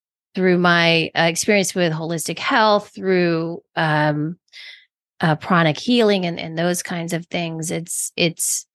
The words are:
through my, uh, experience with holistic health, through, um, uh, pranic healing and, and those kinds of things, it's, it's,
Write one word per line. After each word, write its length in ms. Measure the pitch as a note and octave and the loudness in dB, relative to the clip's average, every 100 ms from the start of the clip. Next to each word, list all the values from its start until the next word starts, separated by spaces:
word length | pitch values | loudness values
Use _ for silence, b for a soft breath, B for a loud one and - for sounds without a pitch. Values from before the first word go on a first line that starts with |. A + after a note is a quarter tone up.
| _ _ _ | _ _ _
through 260 | - F#3 F3+ | -2 2 4
my, 520 | F3 E3+ E3+ E3 D#3+ | 4 4 4 2 0
uh, 100 | - | 0
experience 520 | E3 E3+ - G#3 F3+ F#3 | 0 0 2 2 2 0
with 160 | F3 | 0
holistic 480 | D#3 E3 E3+ - E3 | 0 -4 -6 -6 -6
health, 520 | - C4+ A3 G#3 G#3 - | -2 2 4 2 0 -8
through, 640 | F#3+ F#3 F3 E3 E3 E3+ _ - | 0 2 2 0 -4 -8 _ -2
um, 640 | D#3+ D3+ D3+ D3+ D3+ F3 _ B B B B _ _ - | 0 2 2 0 -4 -6 _ B B B B _ _ -4
uh, 160 | E3 D#3 | 0 0
pranic 420 | - F3 D#3+ D3 | 0 2 2 0
healing 480 | - A#3+ G#3+ G3 F3+ | 0 2 4 2 -2
and, 140 | E3+ | -6
and 180 | E3 D#3+ | -8 -2
those 240 | F3 F3+ | -2 -2
kinds 300 | - F3 E3+ | -4 -6 -4
of 140 | E3+ F3 | -6 -6
things, 440 | F3 E3 E3 E3 | -6 -6 -6 -6
it's, 440 | E3 E3+ - - - | -6 -6 -8 -8 0
it's, 500 | E3+ - - - - | 0 0 -4 -4 -8